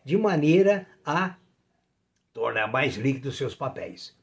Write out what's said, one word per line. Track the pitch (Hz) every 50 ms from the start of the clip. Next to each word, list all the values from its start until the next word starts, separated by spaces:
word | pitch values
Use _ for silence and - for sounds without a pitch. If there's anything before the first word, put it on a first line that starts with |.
| _
de | 131 156 208
maneira | 220 208 185 156 147 151 160 185 196 196 208 196 190 - _ _ _
a | - 147 170 190 180 175 - _ _ _ _ _ _ _ _ _ _ _ _ _ _ _ _ _ _
tornar | _ 113 113 117 113 113 110 107
mais | 113 131 143 139 -
líquidos | 101 110 135 135 131 127 139 123 -
seus | 139 117 -
papéis. | - 143 131 - - - - - - - - _ _